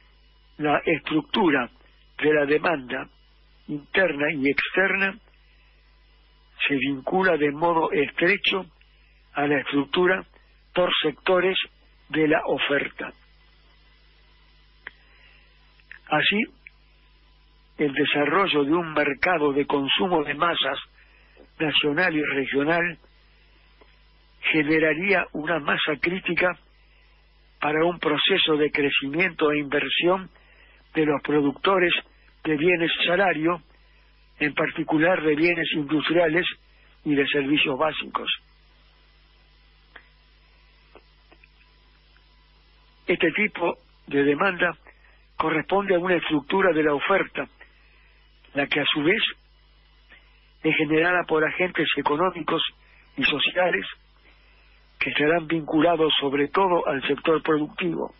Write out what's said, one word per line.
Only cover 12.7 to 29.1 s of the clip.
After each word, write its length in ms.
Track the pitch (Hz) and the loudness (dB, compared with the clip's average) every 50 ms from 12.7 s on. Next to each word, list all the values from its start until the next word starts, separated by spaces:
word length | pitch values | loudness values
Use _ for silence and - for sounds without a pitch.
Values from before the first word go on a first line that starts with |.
| 143 139 135 120 - - 135 123 - _ _ _ _ _ _ _ _ _ _ _ _ _ _ _ _ _ _ _ _ _ _ _ _ _ _ _ _ _ _ _ _ _ _ - - _ _ _ _ _ - - - _ _ _ _ _ _ _ _ _ _ _ - - - - | -2 -2 -2 -4 -8 -12 -12 -14 -14 _ _ _ _ _ _ _ _ _ _ _ _ _ _ _ _ _ _ _ _ _ _ _ _ _ _ _ _ _ _ _ _ _ _ -20 -20 _ _ _ _ _ -20 -20 -20 _ _ _ _ _ _ _ _ _ _ _ -20 -20 -8 -4
Así, 320 | - 151 151 180 196 208 247 - - _ _ - - _ _ _ _ _ _ _ _ _ _ _ _ _ _ _ _ _ _ _ _ - | -2 0 0 0 0 0 -2 -4 -8 _ _ -20 -20 _ _ _ _ _ _ _ _ _ _ _ _ _ _ _ _ _ _ _ _ -4
el 140 | 151 143 135 | -4 -2 0
desarrollo 680 | 139 143 131 - 147 147 143 160 185 196 175 151 147 143 | -2 -2 0 0 0 0 0 2 2 2 2 2 0 2
de 80 | 139 156 | 2 0
un 180 | 175 175 160 151 | 0 -2 -2 -2
mercado 600 | 151 147 143 139 135 - 180 185 160 147 147 135 | -2 -2 -2 -2 -2 0 0 0 2 0 0 0
de 120 | 143 139 | 0 0
consumo 560 | - - 143 139 135 - - 196 185 180 160 147 | 0 0 -2 0 0 0 0 0 0 0 0 0
de 100 | 147 147 | -2 -2
masas 440 | 143 170 170 160 139 139 135 139 135 - - _ - - - _ _ - _ _ - - - _ - | -2 -2 0 0 0 -2 -4 -4 -6 -10 -14 _ -20 -20 -20 _ _ -20 _ _ -20 -20 -20 _ -4
nacional 560 | 165 151 135 - - 151 143 160 185 180 160 | -4 -2 0 0 0 0 0 0 0 0 0
y 80 | 151 147 | -2 -2
regional 760 | 143 135 139 135 123 127 139 143 151 170 175 170 175 165 - - _ _ _ _ _ _ _ _ _ _ _ _ _ _ _ - - _ _ _ _ _ _ _ _ _ _ - - - | -2 -2 -4 -4 -2 -2 0 0 2 0 0 0 -2 -4 -8 -16 _ _ _ _ _ _ _ _ _ _ _ _ _ _ _ -20 -20 _ _ _ _ _ _ _ _ _ _ -4 -2 0
generaría 720 | 160 147 143 160 160 156 156 156 156 185 202 190 175 - - - | 0 0 2 2 2 2 2 0 -2 0 0 0 0 0 -4 -8
una 260 | 160 147 160 175 156 | -8 -4 -4 -4 -4
masa 380 | 143 156 175 170 - - 151 135 | -2 -4 -4 -2 -2 -4 -4 -4
crítica 580 | - 175 175 190 - - 175 160 180 180 175 - _ _ _ _ _ _ _ _ _ _ _ _ _ _ _ _ _ _ _ _ - | -4 -4 -4 -4 -4 -4 -2 0 0 0 -2 -4 _ _ _ _ _ _ _ _ _ _ _ _ _ _ _ _ _ _ _ _ -4
para 180 | 147 151 156 160 | -2 0 2 2
un 140 | 175 180 160 | 0 0 -2
proceso 580 | - 156 170 185 - - 190 180 - 160 156 | -2 -2 0 0 2 2 2 2 2 2 2
de 140 | 147 151 147 | 2 2 0
crecimiento 800 | - - 143 143 135 - 139 139 | 0 0 0 0 0 -2 -2 -2